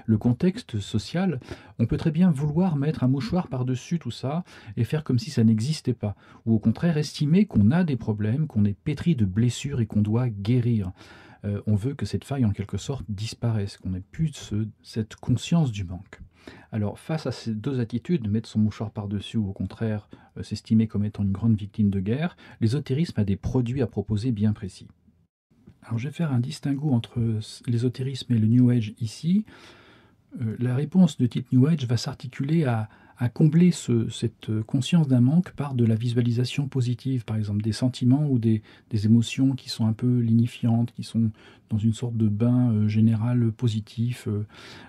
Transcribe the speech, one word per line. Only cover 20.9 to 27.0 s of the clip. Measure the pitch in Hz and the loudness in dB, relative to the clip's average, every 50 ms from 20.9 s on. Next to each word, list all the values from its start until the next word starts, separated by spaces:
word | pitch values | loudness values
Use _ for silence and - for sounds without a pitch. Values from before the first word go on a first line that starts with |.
| - 101 104 | -2 -4 -4
étant | 107 - - | -4 -4 -2
une | 101 98 | -2 -2
grande | 98 98 113 117 110 | -2 0 2 2 2
victime | 98 107 98 - - 104 98 | 2 -2 -6 -2 0 0 2
de | 95 98 | 2 0
guerre, | 92 107 123 147 165 175 - - - - - _ | -2 -2 -2 -2 -2 -4 -6 -10 -18 -20 -6 _
l'ésotérisme | 120 107 127 151 - - 131 151 170 - - 113 | 0 0 0 -2 -2 -2 -2 -2 -2 -2 -2 -2
a | 101 | 0
des | 98 95 | 0 -2
produits | - - - - 131 123 117 131 143 | -2 -4 -2 0 0 0 0 -2 -2
à | 117 | -4
proposer | - - 107 98 - 107 101 117 135 | -2 -4 -6 -4 -2 -4 -2 -2 -2
bien | 113 98 107 107 | 0 0 0 0
précis. | 101 - 101 92 - - - - _ _ _ _ _ _ _ _ _ _ _ _ _ _ _ - - _ - | 0 -2 -6 -12 -12 -16 -20 -20 _ _ _ _ _ _ _ _ _ _ _ _ _ _ _ -20 -20 _ -10
Alors, | - 117 113 | -8 -6 -6
je | 123 151 | -6 -8
vais | - | -6
faire | - 170 147 | -4 -4 0
un | 131 120 | 0 -2
distinguo | 120 147 156 - - 147 139 139 151 151 | -2 -2 -8 -6 -4 -4 -4 -2 0 0
entre | 123 117 | 0 0